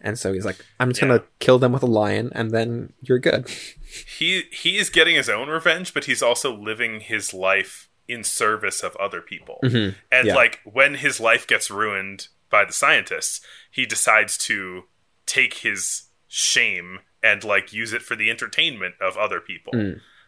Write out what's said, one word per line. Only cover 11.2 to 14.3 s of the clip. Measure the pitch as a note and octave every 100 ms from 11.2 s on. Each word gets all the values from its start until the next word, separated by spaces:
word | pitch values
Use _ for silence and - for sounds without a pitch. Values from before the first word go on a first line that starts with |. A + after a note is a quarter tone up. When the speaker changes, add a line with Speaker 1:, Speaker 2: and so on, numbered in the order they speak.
Speaker 2:
life | A2+ A#2+ -
gets | G#2+ -
ruined | G2+ G#2+ G2 G2 G2 - _ -
by | G#2
the | G2
scientists, | - C#3 C#3+ F#2+ E2 - - - - -
he | -
decides | B2+ - - A2 G#2